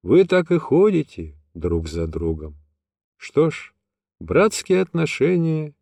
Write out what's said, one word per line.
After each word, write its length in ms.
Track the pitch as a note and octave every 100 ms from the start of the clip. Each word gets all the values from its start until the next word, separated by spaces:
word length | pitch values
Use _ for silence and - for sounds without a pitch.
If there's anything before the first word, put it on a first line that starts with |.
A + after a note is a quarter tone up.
Вы 240 | - E3 F#3+
так 260 | F#3 E3
и 60 | F3
ходите 760 | - D3+ G#3 F3 C#3+ - D#2+ D2 _
друг 340 | E2+ F2 E2 D#2+
за 200 | E2 E2
другом. 480 | D#2+ E2 D#2+ D#2 D2 _ _ _ _ _ _
Что 320 | - - D#3+
ж, 240 | - - _ _ _ _ _
братские 640 | E2+ A2+ G#3 - - F#3
отношения — 960 | F#3 E3+ D#3 - D3+ F3+ E3 D#3 D3+ _